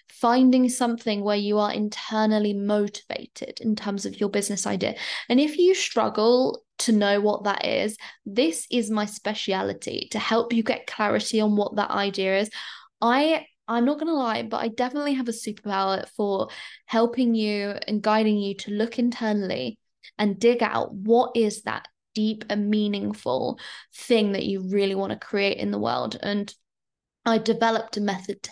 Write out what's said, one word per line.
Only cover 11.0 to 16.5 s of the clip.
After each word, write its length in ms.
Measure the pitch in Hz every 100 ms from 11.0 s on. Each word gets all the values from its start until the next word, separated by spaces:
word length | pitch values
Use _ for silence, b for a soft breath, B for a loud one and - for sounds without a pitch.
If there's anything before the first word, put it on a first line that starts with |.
| 208 214 214 220
on 160 | 214 208
what 220 | 202 208
that 140 | -
idea 480 | 202 202 190 190 190
is. 100 | 208 B B B B -
I, 440 | 233 254 302 311 - _ -
I'm 180 | 233 240
not 140 | 302
gonna 140 | 320
lie, 300 | 302 240 220
but 140 | 220 220
I 100 | 233
definitely 460 | 226 247 285 285
have 160 | 269 233
a 20 |
superpower 760 | 226 - 208 208 196 190 190 -
for 400 | - 208 196 220